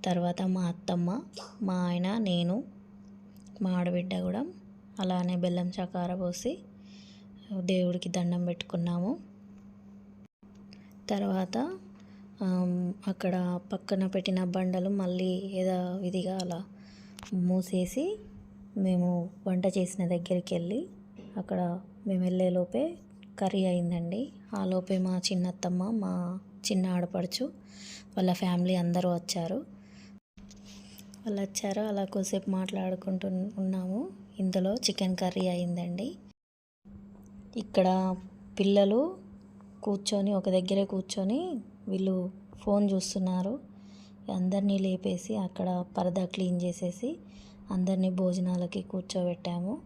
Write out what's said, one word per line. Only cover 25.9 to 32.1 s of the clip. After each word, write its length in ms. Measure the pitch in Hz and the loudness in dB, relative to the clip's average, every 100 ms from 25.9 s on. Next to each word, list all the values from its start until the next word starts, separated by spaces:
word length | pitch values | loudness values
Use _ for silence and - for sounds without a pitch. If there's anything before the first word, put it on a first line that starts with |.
| 226 | 0
మా 80 | 190 180 175 185 - - - | 0 0 -2 -6 -10 -8 0
చిన్న 160 | 196 185 180 | 2 4 2
ఆడపడుచు, 500 | 175 190 180 - 277 - - - - - - | 2 0 -2 -2 -4 -6 -20 -18 -16 -16 -6
వాళ్ళ 160 | - 185 175 | 2 4 4
ఫ్యామిలీ 340 | 185 180 180 185 | 2 4 4 4
అందరూ 260 | 175 170 180 170 | 4 2 2 0
వచ్చారు. 420 | 175 175 165 214 330 - - - - - _ - - - - - - - - - | 0 -2 -2 -2 -6 -16 -20 -20 -20 -20 _ -20 -20 -18 -18 -18 -18 -18 -18 -10
వాళ్ళు 180 | 233 202 196 | -4 -2 -2
వచ్చారు, 360 | 196 202 196 214 | -2 -2 0 0
అలా 120 | 202 190 | 0 0